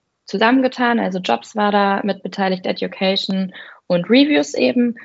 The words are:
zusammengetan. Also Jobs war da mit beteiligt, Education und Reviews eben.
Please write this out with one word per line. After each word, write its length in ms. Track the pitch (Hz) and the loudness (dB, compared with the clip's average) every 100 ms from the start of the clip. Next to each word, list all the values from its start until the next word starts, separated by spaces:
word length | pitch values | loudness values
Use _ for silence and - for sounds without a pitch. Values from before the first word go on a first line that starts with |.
| _ _ - | _ _ -8
zusammengetan. 720 | 196 226 262 254 254 240 226 | 0 2 4 2 0 0 0
Also 180 | 190 185 | -2 -4
Jobs 380 | 185 233 - 214 | -2 -4 -4 -2
war 160 | 208 | 0
da 300 | 202 196 196 | 2 2 0
mit 180 | 202 190 | -2 -4
beteiligt, 460 | 196 196 190 185 - | -6 -4 -2 -2 -4
Education 880 | - 185 - 190 190 - 190 185 - - - - | -4 -6 -2 0 0 -2 -2 -4 -8 -20 -12 -2
und 200 | 175 175 | 0 4
Reviews 460 | 254 285 294 294 | 4 6 2 0
eben. 440 | - 254 247 240 233 | 0 0 2 0 -2